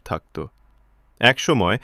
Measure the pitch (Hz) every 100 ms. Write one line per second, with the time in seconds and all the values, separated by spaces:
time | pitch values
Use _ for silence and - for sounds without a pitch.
0 | - 80 - - 73 - _ _ _ _
1 | _ - 117 131 - 143 90 113